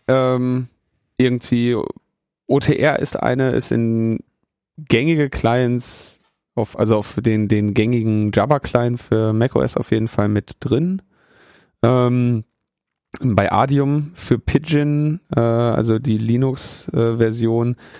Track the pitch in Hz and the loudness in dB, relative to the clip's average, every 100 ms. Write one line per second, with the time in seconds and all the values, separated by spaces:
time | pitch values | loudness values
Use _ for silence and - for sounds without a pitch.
0 | - 131 127 127 127 127 123 _ _ _ | -2 0 2 0 0 -2 -6 _ _ _
1 | _ - 127 120 - 120 120 113 - - | _ 0 0 0 -2 0 0 -2 -4 -10
2 | _ _ _ _ - 139 - - 147 - | _ _ _ _ -2 0 2 2 2 0
3 | - - - 127 131 120 - 117 117 113 | -2 -2 -2 0 0 0 0 0 0 0
4 | 113 113 - _ _ _ _ - 147 113 | 0 -4 -8 _ _ _ _ -12 0 2
5 | 156 160 139 - 113 123 123 123 - - | 2 0 0 0 0 2 0 -2 -6 -12
6 | - - _ _ _ - 101 - 110 107 | -14 -20 _ _ _ -6 -4 -2 2 2
7 | - - 120 107 104 107 104 107 110 120 | 0 -2 0 0 2 2 2 0 0 0
8 | 110 107 107 104 120 143 - 120 120 120 | 0 0 0 0 2 0 0 0 0 -4
9 | - 110 110 110 127 - - - - 110 | -2 0 2 0 0 0 0 -2 -2 -2
10 | 113 - 104 104 - - - 123 175 190 | -2 -2 0 -2 -4 -8 -2 0 0 -4
11 | - _ _ _ _ _ _ - 117 127 | -10 _ _ _ _ _ _ -2 2 2
12 | 123 123 123 113 - _ _ _ _ _ | 2 2 0 -2 -6 _ _ _ _ _
13 | _ - 135 98 98 95 135 143 139 147 | _ -6 0 2 2 2 2 2 0 0
14 | 151 - - 120 - 147 156 147 147 147 | -4 -6 -2 -2 0 -2 2 0 0 0
15 | 151 160 - - 117 117 120 110 113 110 | -2 -4 -4 0 2 2 0 0 0 0
16 | 123 107 110 120 131 127 - - - - | 0 -2 0 0 0 -4 -10 -14 -6 -2
17 | 117 117 113 117 113 117 120 123 - | 0 0 0 0 0 0 -2 -4 -10